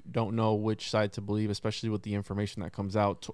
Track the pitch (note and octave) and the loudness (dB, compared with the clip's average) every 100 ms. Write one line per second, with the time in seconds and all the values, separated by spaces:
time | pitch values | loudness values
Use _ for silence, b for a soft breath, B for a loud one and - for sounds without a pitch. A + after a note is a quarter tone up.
0 | - B2 A2 A2+ A2 G#2+ G#2+ G#2+ - A2 | -4 -2 0 2 4 4 2 -2 0 2
1 | G#2 - G2+ G#2 G#2+ G2+ A2+ - A2+ G#2+ | 2 0 -2 0 0 0 -2 -2 -2 -2
2 | G#2 G2+ G2 G2 G#2 - F2 - G2+ G#2 | -2 -4 -2 -2 -2 -4 -6 -4 0 2
3 | G2+ - - | 2 2 -6